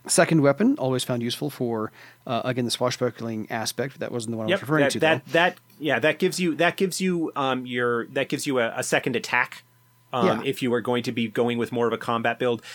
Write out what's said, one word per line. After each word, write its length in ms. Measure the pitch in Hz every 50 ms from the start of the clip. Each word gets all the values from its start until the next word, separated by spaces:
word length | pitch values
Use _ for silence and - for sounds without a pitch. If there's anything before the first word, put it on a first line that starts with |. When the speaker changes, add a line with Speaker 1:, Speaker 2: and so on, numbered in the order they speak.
| -
Speaker 1:
Second 340 | - - - - - 165 160
weapon, 340 | 139 143 139 - 208 254 277 -
always 260 | 131 131 127 123 -
found 160 | - 127 120 117
useful 260 | 120 - - 147 147
for, 440 | - - 131 117 117 110 107 110 - - - - - _ _
uh, 140 | - 120 113 -
again, 220 | 127 123 127 123
the 60 | 113
swashbuckling 760 | - - 123 123 120 - 127 123 - - 113 117 113 110 107 -
aspect. 500 | 123 113 110 - - - 120 139 135 -
That 120 | 120 -
wasn't 200 | - 120 110 113
the 60 | 117
one 80 | 113 110
I 20 |
was 40 | 110
Speaker 2:
Yep, 100 | 180 196
Speaker 1:
referring 220 | - 123 156 151 143
Speaker 2:
that, 80 | 135
Speaker 1:
to, 80 | - -
Speaker 2:
that, 260 | 160 160 160 131 -
Speaker 1:
though. 40 | -
Speaker 2:
that, 260 | 135 165 175 180 180 - _ _ - -
yeah, 200 | 143 151 131 113
that 200 | 123 156 151 -
gives 220 | 190 185 - -
you, 140 | 185 170 143
that 200 | 139 170 170 160
gives 240 | - 196 185 - -
you, 320 | 185 185 180 170 160 - -
um, 280 | 143 139 135 131 127 127
your, 400 | 127 123 123 123 120 120 117 113
that 200 | - 135 139 131
gives 180 | - 156 135 -
you 120 | 147 131 127
a, 140 | 113 113 -
a 80 | 123 123
second 320 | - 160 143 - 143 120
attack, 480 | 110 - - - 123 127 - - - - _ _ _ _ _ _ _ _ _
um, 140 | - 123 - 180 139 113
Speaker 1:
Yeah. 80 | - 139
Speaker 2:
if 140 | 131 - 135
you 100 | 123 117
are 80 | 120
going 220 | 107 123 123 120 117
to 80 | 127
be 160 | 113 120 117
going 320 | 113 - 127 117 120 120 117
with 120 | 113 107
more 140 | 127 120 120
of 80 | 113 113
a 40 | 110
combat 400 | - - 117 113 113 120 120 -
build. 240 | 127 123 120 113 - - -